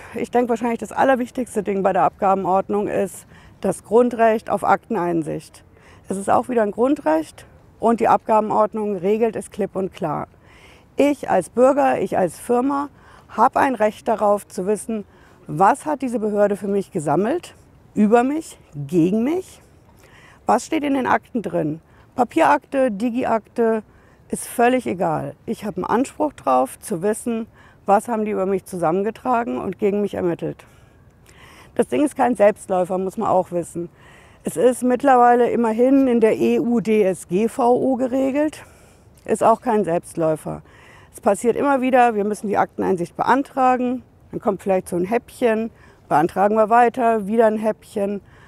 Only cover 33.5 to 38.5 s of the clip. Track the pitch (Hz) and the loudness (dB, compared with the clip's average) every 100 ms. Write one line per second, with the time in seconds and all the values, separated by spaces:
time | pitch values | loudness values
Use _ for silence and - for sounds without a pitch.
33.5 | 175 160 170 170 - - - - - - | -6 -6 -10 -12 -14 -20 -20 -20 -14 -8
34.5 | 151 240 240 247 247 277 254 240 240 240 | 0 0 2 0 0 4 6 6 4 2
35.5 | - 233 220 254 269 262 233 220 156 226 | 0 0 2 4 4 4 4 2 2 2
36.5 | 233 233 233 196 214 190 180 - 180 226 | 0 0 0 2 2 2 -2 -4 -2 -2
37.5 | - 240 247 262 240 254 269 269 277 302 | 0 2 2 2 0 -2 -2 -2 0 -2